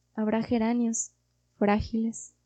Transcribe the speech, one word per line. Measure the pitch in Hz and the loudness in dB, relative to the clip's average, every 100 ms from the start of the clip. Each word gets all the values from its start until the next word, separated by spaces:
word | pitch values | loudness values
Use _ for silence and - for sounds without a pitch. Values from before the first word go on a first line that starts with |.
| _ | _
habrá | - 214 220 | -4 0 0
geranios, | 247 240 220 240 233 226 - _ _ _ _ - | 0 0 2 2 0 -2 -6 _ _ _ _ 0
frágiles, | 202 214 - 226 226 220 - _ | 2 2 0 -2 -2 -6 -14 _